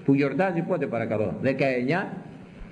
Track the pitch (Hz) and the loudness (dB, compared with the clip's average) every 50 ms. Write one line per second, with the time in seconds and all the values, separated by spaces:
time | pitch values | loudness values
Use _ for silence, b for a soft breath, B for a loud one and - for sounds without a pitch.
0 | - - 139 135 143 139 135 156 190 190 170 165 165 - 185 143 139 - 127 113 | 2 4 4 4 4 2 2 2 2 2 2 0 0 0 0 -2 0 -2 0 -2
1 | 113 110 110 104 107 95 78 - 113 131 131 135 143 135 127 123 123 131 165 190 | 0 0 0 0 0 -2 -2 0 0 0 2 2 2 2 2 0 0 2 0 0
2 | 208 196 - - - - - - - - - - - - | 0 -4 -8 -10 -12 -14 -16 -16 -18 -18 -16 -16 -16 -16